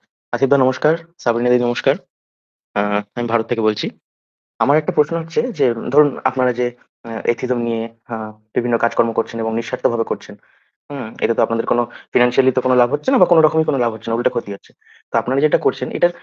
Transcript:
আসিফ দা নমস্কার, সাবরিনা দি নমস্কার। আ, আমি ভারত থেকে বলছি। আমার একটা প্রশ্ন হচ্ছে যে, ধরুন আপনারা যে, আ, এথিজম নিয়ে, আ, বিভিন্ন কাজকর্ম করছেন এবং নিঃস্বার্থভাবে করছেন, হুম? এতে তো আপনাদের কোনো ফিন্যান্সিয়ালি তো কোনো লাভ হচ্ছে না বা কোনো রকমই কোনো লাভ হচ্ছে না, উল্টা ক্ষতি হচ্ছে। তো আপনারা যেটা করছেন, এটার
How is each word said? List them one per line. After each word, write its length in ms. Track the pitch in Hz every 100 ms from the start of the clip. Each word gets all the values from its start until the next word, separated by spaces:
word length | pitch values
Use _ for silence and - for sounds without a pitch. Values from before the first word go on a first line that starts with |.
| _ _ _
আসিফ 160 | 117 131
দা 100 | 139
নমস্কার, 360 | 131 127 151 165 - _
সাবরিনা 320 | 120 117 123
দি 80 | 123
নমস্কার। 360 | 120 120 135 - - _ _ _ _ _ _ 104
আ, 40 | 104 104 104
আমি 160 | 120 117
ভারত 200 | 113 110
থেকে 160 | 113
বলছি। 240 | 107 107 - - _ _ _ _ _ -
আমার 160 | 131 151
একটা 160 | 156
প্রশ্ন 220 | - 151 165
হচ্ছে 240 | 160 - 240
যে, 140 | 156 127 113 117
ধরুন 220 | 143 147 -
আপনারা 280 | 127 131 127
যে, 140 | 120 123 120 _ _
আ, 60 | 117 113
এথিজম 340 | - 120 123 120
নিয়ে, 220 | 117 113 113 113 -
আ, 80 | 113 107 107 _
বিভিন্ন 260 | 123 120 117
কাজকর্ম 320 | 117 - 117
করছেন 260 | 110 110 113
এবং 140 | 110
নিঃস্বার্থভাবে 500 | 113 117 - 123 117
করছেন, 300 | 113 107 - 104 _ _ _ _ -
হুম? 180 | 143 110 -
এতে 160 | 113
তো 80 | 113
আপনাদের 240 | 110 113 117
কোনো 160 | 120 117 - -
ফিন্যান্সিয়ালি 460 | 131 123 135 127
তো 80 | 127
কোনো 140 | 127 123
লাভ 120 | 120
হচ্ছে 200 | 147 -
না 80 | 262
বা 80 | 175
কোনো 140 | 170
রকমই 260 | 151 160 160
কোনো 120 | 135
লাভ 120 | 120
হচ্ছে 160 | 110 113
না, 60 |
উল্টা 160 | 117 123
ক্ষতি 200 | 123 104
হচ্ছে। 200 | 98 - _ _ - _
তো 100 | 131
আপনারা 240 | 131 135
যেটা 180 | 151 160
করছেন, 300 | 135 - -
এটার 220 | - 175 -